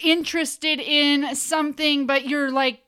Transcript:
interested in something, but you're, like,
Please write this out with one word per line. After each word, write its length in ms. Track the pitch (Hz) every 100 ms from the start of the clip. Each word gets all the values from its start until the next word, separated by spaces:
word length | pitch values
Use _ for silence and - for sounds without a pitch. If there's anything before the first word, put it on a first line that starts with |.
interested 800 | 320 339 320 339 311 - 311 302
in 540 | - 294 285 285 285
something, 720 | 277 - 320 302 285 302 285 262
but 200 | 277 262
you're, 240 | 294 277
like, 300 | 262 262 -